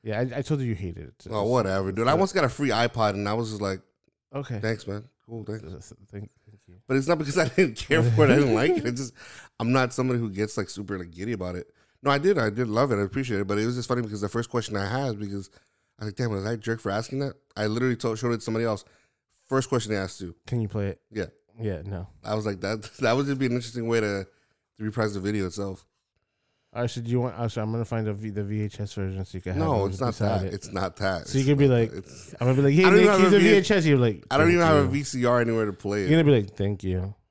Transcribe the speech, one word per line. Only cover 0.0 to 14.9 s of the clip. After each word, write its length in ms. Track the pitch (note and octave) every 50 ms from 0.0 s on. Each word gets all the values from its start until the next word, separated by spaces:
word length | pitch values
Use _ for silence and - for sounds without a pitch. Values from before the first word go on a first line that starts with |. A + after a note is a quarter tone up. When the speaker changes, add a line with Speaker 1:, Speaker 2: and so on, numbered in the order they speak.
Speaker 1:
Yeah, 180 | _ G#2+ G#2+ A2
I, 180 | B2 C3 A#2 C#3+
I 40 |
told 180 | C3+ - D#3 C#3
you 80 | C3 A#2+
you 60 | A2
hated 340 | E2+ G2+ F2 E2+ F2 D#2 C2+
it. 180 | _ _ - -
Speaker 2:
Oh, 120 | A2 G#2+
Speaker 1:
It's, 80 | G2+ A2+
Speaker 2:
whatever, 400 | B2 B2+ G#2 A2+ F#2+ G2 F#2+ G2
dude. 100 | F#2+ G#2
Speaker 1:
it's 80 | A#2 B2+
Speaker 2:
I 40 |
Speaker 1:
not 60 | D3+ E3+
Speaker 2:
once 140 | G3 F#3+
got 120 | - F#3+ D3+
a 40 | B2
free 200 | - - C#3+ C3
iPod, 400 | G#2+ A2 A#2+ A#2 - A#2 A2 G#2+
and 180 | G2 G2+ G2+ G2+
I 60 | G#2+
was 160 | A#2 A#2 A2
just 100 | G#2+ G2+
like, 180 | G#2 G2 F#2+ F#2 _ _ _ _ _ _ _ _ _ _ C3+
Speaker 1:
Okay. 240 | C#3 C#3 - B2 G#2
Speaker 2:
"Thanks, 260 | G#2 A2 A2+ G#2+ -
man. 180 | G2+ G2 G#2 A#2 _ _ _ _
Cool, 200 | - A#2 A2+ G#2
thanks." 200 | G#2+ G#2+ A2 -
Speaker 1:
Uh, 40 | E2+
th-, 120 | F2+ - - - F2 _ G2 _
thank, 180 | - G2+ G#2 _ _ _ _
thank 140 | G#2+ G#2+ _ _ _
you. 60 | F2+ F#2+ _
Speaker 2:
But 100 | - C3
it's 120 | C3+ C3 D3+
not 100 | E3+ D3+
because 180 | D#3 C#3 C#3 F3+
<laughs> 60 | D#3+
I 40 | B2+
didn't 280 | - - F#3+ C#3 A2
care 260 | - - - D3+ D#3+
for 220 | A#2+ A#2+ A2 G#2+ D3+
it. 40 | C3+
I 60 | B2
didn't 180 | C#3+ C#3+ B2+ G#2+
like 160 | G#2+ C3 -
it. 120 | F4+ - -
Speaker 1:
<laughs> 20 |
Speaker 2:
It's 140 | A#2+ A#2+ B2+
just, 140 | C3+ A#2 _ - - - - - - - _ -
I'm 140 | A#2 A#2
not 200 | B2+ C3+ B2+ B2
somebody 260 | - - B2+ C3 B2 A#2+
who 100 | A#2 G#2+
gets, 260 | F#2+ G2 G#2+ G#2 -
like, 120 | A2+ G2 -
super, 300 | - G2+ G#2 F2+ G2+ F#2
like, 120 | F2+ E2+
giddy 220 | E2 F2 G2 A#2
about 240 | A#2 F#2+ F2+ F2+ F2+
it. 160 | F2+ F2 _ _ _ _ _ _ _
No, 80 | - C#3
I 60 | C#3 C#3+
did. 200 | D3 F#3+ G#3 D3+
I 120 | A#2 G#2+
did 180 | G#2 A2+ B2 A2
love 240 | G#2 A#2 C#3 C#3
it. 40 | A#2
I 60 | G2+
appreciate 380 | G2+ G2 A2 C#3 C3 A#2+ G#2+ G2
it. 60 | G2+ F#2+
But 100 | G#2 G#2
it 80 | A2
was 80 | A#2+ B2
just 140 | B2 A#2 -
funny 140 | B2 B2
because 180 | A#2 G#2+ G#2+ G2+
the 80 | G2+ G2+
first 200 | - A#2 A#2 -
question 260 | - A#2+ G#2+ - G#2
I 100 | G2 G2
had, 320 | G2+